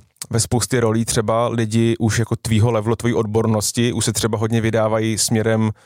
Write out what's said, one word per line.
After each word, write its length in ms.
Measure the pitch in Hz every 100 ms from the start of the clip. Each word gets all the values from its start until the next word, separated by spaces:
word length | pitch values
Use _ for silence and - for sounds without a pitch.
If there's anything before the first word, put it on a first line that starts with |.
| - - -
ve 100 | 117
spoustě 400 | - 120 - 127
rolí 260 | 113 113 113
třeba 420 | 127 107 113 120
lidi 480 | 117 110 113 117 -
už 200 | 110 104
jako 160 | 113 117
tvýho 360 | - 110 120
levelu, 240 | 110 110 113
tvojí 180 | 117
odbornosti, 800 | 113 110 110 110 107 - - 120
už 120 | 113 113
se 80 |
třeba 240 | 107 113 110
hodně 240 | 110 113
vydávají 560 | 110 110 110 110 113 107
směrem 540 | - 113 110 110 110 -